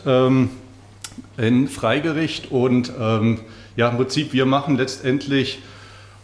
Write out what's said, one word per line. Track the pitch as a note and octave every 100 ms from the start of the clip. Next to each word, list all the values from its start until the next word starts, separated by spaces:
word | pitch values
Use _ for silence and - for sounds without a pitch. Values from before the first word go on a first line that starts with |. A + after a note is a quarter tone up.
| C#3+
ähm, | B2+ C3 C3 A#2+ - - - - - - - - -
in | A2+ B2 C3+
Freigericht | - A2+ C3+ D#3+ D3+ D#3+ - -
und, | C3 B2+ B2 A#2+ -
ähm, | A2 A2 A2+ A2 - - - -
ja, | A#2
im | A#2+
Prinzip, | C3 D#3 D3+
wir | B2+ C3
machen | C3+ C#3 B2+
letztendlich | B2+ - C3+ C#3 C#3 C#3 C#3 - - - - - - -